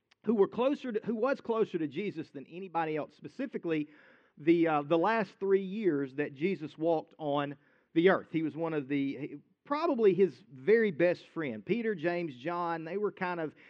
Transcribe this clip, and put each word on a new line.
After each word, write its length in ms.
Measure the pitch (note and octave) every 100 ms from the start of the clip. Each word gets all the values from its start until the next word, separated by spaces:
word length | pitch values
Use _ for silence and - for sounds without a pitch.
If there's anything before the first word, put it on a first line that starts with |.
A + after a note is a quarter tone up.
| _ _
who 120 | G#3+ A3+
were 120 | G3
closer 440 | - B3+ D4 C4
to, 100 | G#3 -
who 100 | A#3
was 240 | B3 C4+
closer 360 | - A3 A3 F3
to 100 | D3+
Jesus 420 | C3 G#3 D#3+ D3+
than 160 | C#3+ C3
anybody 440 | E3+ F#3+ E3 D#3+ D#3
else, 160 | C3 -
specifically 720 | C#3+ - C4+ G3 E3+ D#3+ D3+ - - _ _ _
the, 300 | D3 E3+ E3
uh, 140 | D3+
the 140 | C#3+ E3
last 340 | F#3 A3+ F#3 -
three 220 | G3 G3
years 500 | F#3+ G3+ G3+ D3 C3+ C3+
that 200 | C#3+ C3+
Jesus 420 | F3 F3+ D#3 D3+
walked 360 | D#3+ D#3+ D3+ -
on 380 | D3+ C#3+ C#3+ D3 _ _ _
the 160 | E3 F3
earth. 180 | D#3 F#2
He 120 | D#3+
was 120 | D#3 C3
one 180 | E3
of 140 | D#3 C3
the, 520 | C#3+ C#3 A#2+ C#3+ D3 - _
probably 500 | - C#4+ E4 B3+ G#3+
his 200 | F3 F#3 A#2+ -
very 380 | C3 C3 A3+ A3
best 360 | C#3+ F3 E3 -
friend. 320 | - D3+ A2 G2+
Peter, 300 | A3 A3 G3
James, 400 | D#3+ F3 E3+ B2
John, 480 | C#3 F3 E3+ E3
they 140 | D#3+ F#3
were 140 | G#3
kind 280 | G3 F#3 F3
of 140 | D#3 - -